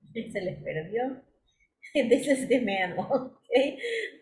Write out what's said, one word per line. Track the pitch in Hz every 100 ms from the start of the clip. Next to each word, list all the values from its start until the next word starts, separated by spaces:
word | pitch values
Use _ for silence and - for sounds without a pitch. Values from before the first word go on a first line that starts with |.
| -
<laughs> | 226 -
se | 208
les | 180 147
perdió. | 151 151 165 220 254 262 - _ _ _ _ _ -
<laughs> |
This | 302 247 226 -
is | 262 254
the | 269
manual, | 220 196 185 - - 262 254 -
<laughs> | _
okay? | 247 285 - 480 453 415 -